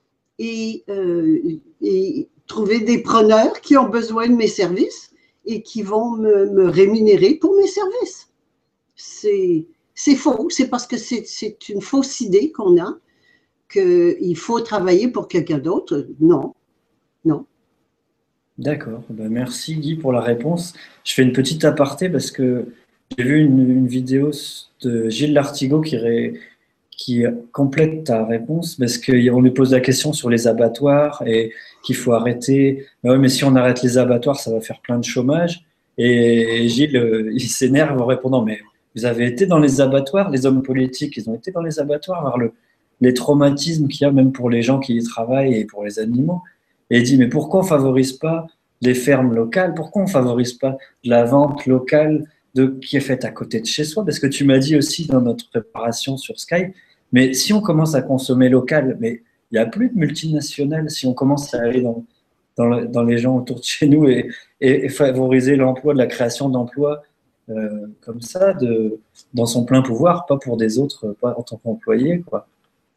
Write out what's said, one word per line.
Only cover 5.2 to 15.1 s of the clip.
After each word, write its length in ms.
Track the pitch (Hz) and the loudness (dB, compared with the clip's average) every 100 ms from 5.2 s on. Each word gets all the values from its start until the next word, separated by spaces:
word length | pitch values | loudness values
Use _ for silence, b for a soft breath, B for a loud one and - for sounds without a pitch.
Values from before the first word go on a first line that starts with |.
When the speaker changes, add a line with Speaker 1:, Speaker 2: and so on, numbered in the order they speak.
| _ _ - | _ _ -10
Speaker 1:
et 160 | 220 | -10
qui 220 | - 226 | -8 -10
vont 280 | 196 214 240 226 | -4 -2 -2 -2
me, 340 | 214 202 202 | 2 2 4
me 180 | 196 180 | 4 4
rémunérer 680 | 156 196 220 214 185 185 311 | 4 4 4 4 6 4 2
pour 200 | 330 392 | 2 4
mes 120 | 392 | 2
services. 640 | 403 381 480 392 - - _ _ _ _ _ _ - | 0 -4 -4 -6 -10 -20 _ _ _ _ _ _ -20
C'est, 720 | - - 208 202 180 165 160 _ _ | -20 -6 -2 0 0 0 -4 _ _
c'est 220 | - - 269 | -4 0 2
faux, 320 | 311 233 320 | 2 0 -2
c'est 200 | - 254 | -2 -2
parce 180 | 247 - | -4 -6
que 100 | 240 | -10
c'est, 260 | - 233 - | -6 -8 -8
c'est 440 | - 214 214 - | -10 -12 -12 -10
une 120 | 202 | -10
fausse 400 | 190 277 262 - | -4 -2 -2 -4
idée 300 | 214 185 302 | 0 2 0
qu'on 300 | - 196 175 | 0 2 4
a 160 | 185 349 _ _ _ _ _ _ _ | 2 -8 _ _ _ _ _ _ _
qu'il 680 | 202 180 175 175 - 185 160 | 0 2 4 2 0 -4 -4
faut 220 | - 151 | -4 -4
travailler 460 | - 214 180 180 | -2 -2 2 2
pour 180 | 247 | 2